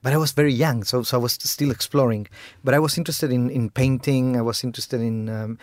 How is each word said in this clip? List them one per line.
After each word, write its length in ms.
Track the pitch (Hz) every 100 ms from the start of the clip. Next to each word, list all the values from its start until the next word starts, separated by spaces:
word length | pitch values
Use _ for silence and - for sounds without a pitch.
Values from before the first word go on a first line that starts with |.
but 100 | 127
I 40 | 147
was 160 | 151
very 200 | - 151
young, 320 | 123 156 120
so, 180 | 104 127
so 160 | 113 127
I 40 |
was 100 | 120
still 380 | - - - 143
exploring. 560 | 120 - 143 127 110 104 - - -
But 120 | 135
I 40 | 135
was 200 | 156 -
interested 340 | 170 156 151
in, 180 | 123 123
in 200 | 139 113
painting. 680 | - 131 131 135 135 127 123
I 60 |
was 220 | 117 110
interested 360 | 127 117 - 127
in, 280 | 117 113 110
um 300 | 110 110 113